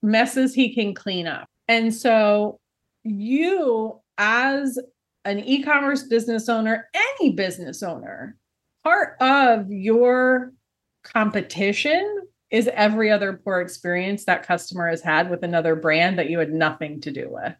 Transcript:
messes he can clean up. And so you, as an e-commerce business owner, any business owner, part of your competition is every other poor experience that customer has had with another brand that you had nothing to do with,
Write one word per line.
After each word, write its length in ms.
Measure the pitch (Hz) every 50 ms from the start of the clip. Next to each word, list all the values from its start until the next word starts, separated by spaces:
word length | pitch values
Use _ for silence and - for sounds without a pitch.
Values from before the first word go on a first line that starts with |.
messes 520 | - 208 214 220 240 233 - 262 262 262 -
he 200 | 262 254 220 -
can 200 | 233 214 202 196
clean 320 | - - 202 190 180 170
up. 220 | 165 139 - - - _ _ _ -
And 260 | 233 226 226 226 226
so 680 | 226 - 247 226 220 214 208 208 208 208 214 - - _ _ _ _ _ _ _ _ _
you, 960 | 226 208 196 208 226 262 294 330 359 381 370 311 262 233 220 220 220 - - _ _ _ -
as 600 | 208 214 226 240 254 269 277 285 285 269 247 262 254 - _ _ _ _ _ _ _
an 160 | 202 202 208
e-commerce 640 | 208 247 269 285 269 294 294 277 277 277 285 269 -
business 440 | - 226 233 226 240 226 220 220 -
owner, 400 | 233 220 220 220 226 226 - _ -
any 360 | 370 440 523 554 539 349 254
business 520 | 180 175 196 185 - 196 175 170 175 -
owner, 540 | 208 175 165 - - - - - 127 214 - _ _ _ _ _ _ _ _ _ _
part 320 | 311 349 403 339 - - -
of 500 | 254 262 277 285 269 247 226 214 196 190
your 840 | 208 196 190 220 220 233 247 247 247 254 254 254 254 254 254 254 - _ _ _ _ _ _ _ _ _ _
competition 1200 | - - 233 214 208 - 208 - - - 165 196 202 208 - - 294 311 359 392 415 415 403 370 - _ _ _ _
is 160 | 240 226 220 247 -
every 360 | 220 208 214 214 220 220 214
other 220 | 214 202 202 196
poor 280 | 190 185 _ 202 190 180
experience 680 | 175 180 - - - 175 175 180 185 190 202 202 -
that 200 | - 180 - -
customer 420 | - 180 170 - - 180 180 170 170
has 120 | 165 165
had 300 | - 170 156 160 175 180
with 120 | 175 175
another 320 | 185 170 170 165 160 165 160
brand 440 | 160 160 160 156 165 170 185 190 175
that 100 | 160 139
you 100 | 170 170
had 140 | 156 147
nothing 480 | 156 160 160 156 156 - 160 147 151 151
to 100 | - 151
do 180 | 135 131 123 -
with, 240 | - - - - -